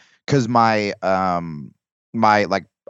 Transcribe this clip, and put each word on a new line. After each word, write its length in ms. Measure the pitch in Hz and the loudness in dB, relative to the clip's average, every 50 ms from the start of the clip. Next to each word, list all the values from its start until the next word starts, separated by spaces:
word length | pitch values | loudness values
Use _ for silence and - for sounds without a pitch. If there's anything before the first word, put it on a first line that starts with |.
| _ _ _ _ _ - | _ _ _ _ _ -2
'cause 180 | - 139 120 | 0 0 0
my, 460 | 110 123 117 113 113 110 107 104 101 - - - | 2 2 2 4 4 2 0 -2 -4 -6 -6 -2
um, 720 | 92 95 92 95 92 90 85 85 82 78 73 69 - - _ _ _ _ _ _ _ - | -2 0 0 0 -2 -2 -4 -6 -8 -10 -12 -14 -16 -20 _ _ _ _ _ _ _ -4
my, 320 | 117 110 110 107 104 104 | 0 2 4 4 4 2
like, 220 | 85 95 98 82 - _ _ _ - | 0 -2 -4 -4 -8 _ _ _ -2